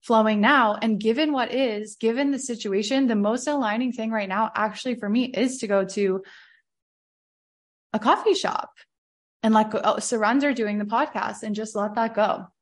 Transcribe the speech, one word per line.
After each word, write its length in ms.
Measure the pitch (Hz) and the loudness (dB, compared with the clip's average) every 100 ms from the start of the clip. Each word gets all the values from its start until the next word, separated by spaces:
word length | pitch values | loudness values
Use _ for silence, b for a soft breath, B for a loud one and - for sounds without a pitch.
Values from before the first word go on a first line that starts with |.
flowing 380 | - 226 220 214 | 4 4 4 4
now. 340 | 214 285 220 | 4 6 4
And 240 | 208 226 208 | 2 0 0
given 340 | 220 233 311 | 0 2 0
what 200 | 277 240 | 0 -2
is, 440 | 254 262 208 208 - | 0 0 -2 -8 -2
given 340 | 226 240 285 | -2 0 0
the 80 | 269 | -2
situation, 680 | 269 226 208 196 208 269 262 | -4 -6 -2 -2 0 0 2
the 80 | |
most 320 | 220 208 247 294 | 2 2 0 -2
aligning 460 | 294 220 220 254 | 0 0 -2 -2
thing 180 | 233 226 | -4 -4
right 180 | 220 196 | -4 -2
now 220 | 190 220 | -2 -2
actually 420 | - 214 208 262 240 | -2 -4 -4 -6 -4
for 120 | 208 | 0
me 180 | 226 254 | 0 0
is 320 | 202 254 262 | 0 -2 -2
to 80 | 214 | 0
go 180 | 196 | 0
to 380 | 190 208 202 190 B B B B B _ _ _ _ _ _ _ _ _ _ _ _ | 0 -2 0 -2 B B B B B _ _ _ _ _ _ _ _ _ _ _ _
a 60 | 220 | -2
coffee 360 | 247 370 453 | 2 2 2
shop 380 | 359 - - - _ _ _ _ _ _ _ | 0 0 -4 -8 _ _ _ _ _ _ _
and, 100 | 220 | 4
like, 160 | 220 214 | 4 4
oh, 280 | 220 214 - | 0 0 0
surrender 520 | - 226 208 262 285 | -2 0 2 2 2
doing 260 | 233 214 208 | 0 -2 -2
the 60 | |
podcast 600 | 208 226 294 208 - 214 | -2 -2 -2 -4 -6 -6
and 100 | 220 | -8
just 220 | 208 214 208 | -6 -6 -4
let 180 | 208 | -4
that 200 | 220 226 | -2 -2
go. 340 | 214 208 - - _ | 0 0 0 -8 _